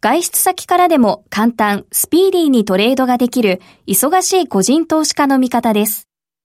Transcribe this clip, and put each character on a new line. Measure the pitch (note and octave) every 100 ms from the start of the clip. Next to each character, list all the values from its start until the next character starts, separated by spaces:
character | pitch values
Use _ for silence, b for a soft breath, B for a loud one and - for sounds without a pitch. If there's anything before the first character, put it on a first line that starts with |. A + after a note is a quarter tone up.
外 | - D4+
出 | E4+ -
先 | - F4+ -
か | F4+
ら | F4+
で | D#4+
も | A3 - _
簡 | - A3+
単、 | A#3 G#3+ G3+ -
ス | - -
ピ | D#4 F#4+
ー |
デ | F#4
ィ | D#4
ー |
に | B3+ G3+
ト | F#3
レ | G#3+
ー | C4+
ド | B3+
が | B3
で | B3
き | B3+
る、 | G#3+ F3+ b b b
忙 | G3 C4+ F#4
し | F4+
い | F#4+ E4
個 | F#3+
人 | F#3+ D4 E4
投 | D#4
資 | D4+
家 | - C#4+
の | C4+
味 | B3+
方 | B3 A#3
で | G#3 G#3+
す。 | - - _ _ _